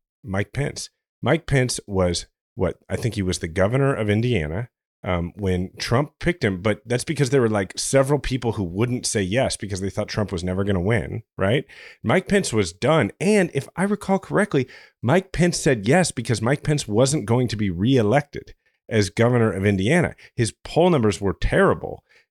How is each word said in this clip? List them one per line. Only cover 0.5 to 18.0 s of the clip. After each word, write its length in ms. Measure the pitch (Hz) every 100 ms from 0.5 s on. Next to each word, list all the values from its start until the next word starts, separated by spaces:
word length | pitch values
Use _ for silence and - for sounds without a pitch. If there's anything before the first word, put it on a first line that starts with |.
Pence. 380 | - 143 - - _ _ _
Mike 240 | - 160 -
Pence 340 | 139 127 - -
was, 400 | 95 90 87 - _ _ -
what, 240 | 90 - -
I 60 | 92
think 180 | 120
he 80 | 107
was 160 | 92 87
the 100 | 87
governor 460 | 82 95 131 139
of 160 | 131 107
Indiana, 600 | 104 123 113 76 85 123 _ _ _
um, 300 | - 87 85 -
when 340 | 101 92 92 -
Trump 360 | - 120 147 -
picked 240 | - 175
him, 200 | 110 92
but 180 | 104 104
that's 200 | - 123
because 260 | - 143 135
there 120 | 139
were, 80 | 117
like, 240 | 107 95 -
several 400 | - 135 135 147
people 360 | - 127 117
who 100 | 113
wouldn't 420 | 92 90 120 120 -
say 160 | 113
yes 340 | 95 110 120 -
because 240 | 104 98
they 120 | 95
thought 160 | - 104
Trump 240 | 107 101
was 120 | 90
never 200 | 90 92
gonna 160 | 98 98
win, 400 | 90 113 65 101 - -
right? 260 | 95 135 - - - -
Mike 260 | 110 156 185
Pence 240 | 202 -
was 220 | 110 92
done, 380 | 87 123 160 101 -
and 300 | 190 214 175
if 160 | - - -
I 80 |
recall 340 | 196 208 - 190
correctly, 500 | - 151 208 147 123 - - _
Mike 280 | 110 170 180
Pence 280 | - 175 170
said 280 | 170 127 101
yes 220 | 170 180
because 320 | - 113 107
Mike 220 | 110 147
Pence 240 | - 143 -
wasn't 400 | 104 131 131 104
going 200 | 117 123
to 60 | 104
be 140 | 104
reelected 880 | 85 107 135